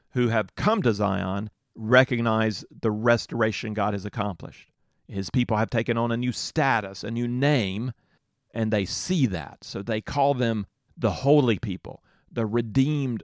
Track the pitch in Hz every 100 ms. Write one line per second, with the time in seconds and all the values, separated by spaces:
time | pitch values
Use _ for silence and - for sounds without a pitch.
0 | _ 127 120 113 95 - 208 220 127 101
1 | 101 95 95 98 107 - _ - 110 127
2 | 131 120 117 110 110 101 - - 113 107
3 | 117 120 - 117 110 - 107 104 104 101
4 | 95 120 104 87 85 - _ _ _ _
5 | - 98 98 127 110 107 110 117 117 117
6 | 117 117 123 - - 165 139 117 98 98
7 | 110 117 120 123 143 139 98 98 127 -
8 | _ _ _ _ _ 113 110 107 95 -
9 | - 180 120 87 69 - - 98 104 110
10 | - 143 143 131 120 110 98 _ _ -
11 | 107 80 139 147 123 104 107 87 - -
12 | _ _ _ 117 110 117 117 104 139 147
13 | 135 113